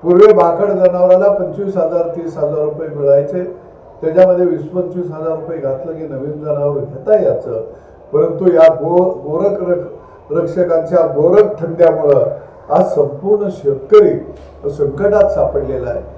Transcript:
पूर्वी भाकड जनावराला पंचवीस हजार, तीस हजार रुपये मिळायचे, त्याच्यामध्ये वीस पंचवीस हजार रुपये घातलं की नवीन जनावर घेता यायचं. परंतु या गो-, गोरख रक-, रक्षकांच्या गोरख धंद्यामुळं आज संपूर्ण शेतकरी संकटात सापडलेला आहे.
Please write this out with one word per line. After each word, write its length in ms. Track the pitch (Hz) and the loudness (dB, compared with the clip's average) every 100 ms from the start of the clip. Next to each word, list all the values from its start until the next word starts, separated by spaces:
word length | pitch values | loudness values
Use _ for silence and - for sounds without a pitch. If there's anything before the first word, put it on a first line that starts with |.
पूर्वी 300 | 165 180 208 | 4 6 8
भाकड 380 | - 170 170 202 | 8 4 0 -2
जनावराला 580 | 190 180 180 180 185 202 | 2 2 2 4 4 4
पंचवीस 440 | 202 156 202 196 185 | 0 -4 -6 -6 -2
हजार, 320 | 160 170 170 | -2 -2 -4
तीस 280 | 170 160 143 | -6 -10 -4
हजार 280 | 147 151 | -4 -2
रुपये 240 | 151 151 156 | -4 -4 -10
मिळायचे, 680 | 147 139 139 147 180 185 - - - - - | -4 2 2 2 -6 -8 -12 -20 -20 -20 -8
त्याच्यामध्ये 440 | 160 170 185 180 180 | -2 4 4 4 2
वीस 220 | 151 147 | -2 -6
पंचवीस 380 | 180 170 180 160 | -6 -6 -6 -8
हजार 180 | 156 165 | -8 -6
रुपये 300 | 160 165 165 | -6 -8 -8
घातलं 340 | 135 131 165 | -6 -6 -8
की 120 | 156 | -12
नवीन 400 | 156 135 147 147 | -10 -10 -10 -10
जनावर 340 | 151 147 143 139 | -6 -2 -2 -4
घेता 360 | - - - | -8 -10 0
यायचं. 480 | 214 - - - 113 - - - - - | 0 2 -4 -6 -10 -10 -16 -20 -20 -6
परंतु 400 | 147 165 165 185 | -2 -2 0 0
या 220 | 165 160 | 6 4
गो-, 560 | 160 160 175 185 139 143 | 4 0 0 0 -4 -8
गोरख 400 | 160 202 196 180 | -2 -2 -2 -4
रक-, 680 | 175 - - - - - 151 | -4 -4 -16 -20 -20 -6 -4
रक्षकांच्या 680 | 160 180 175 165 170 180 160 | -2 -2 0 0 0 0 0
गोरख 560 | 143 160 202 - - | 2 4 4 4 0
धंद्यामुळं 640 | 165 165 165 156 147 139 - - - - - | -8 2 2 4 2 2 2 -4 -14 -20 -2
आज 240 | 147 - | 0 0
संपूर्ण 540 | 151 139 143 190 208 196 | 0 -2 -2 -2 0 0
शेतकरी 840 | - 139 135 - 208 180 - - - - - 143 | -4 -4 -4 4 6 6 0 -8 -18 -20 -12 -10
संकटात 600 | 147 139 135 202 208 - | -4 -4 -2 0 2 2
सापडलेला 600 | - - 143 131 - - | 0 -2 -2 -6 -8 -6
आहे. 100 | - - | -8 -10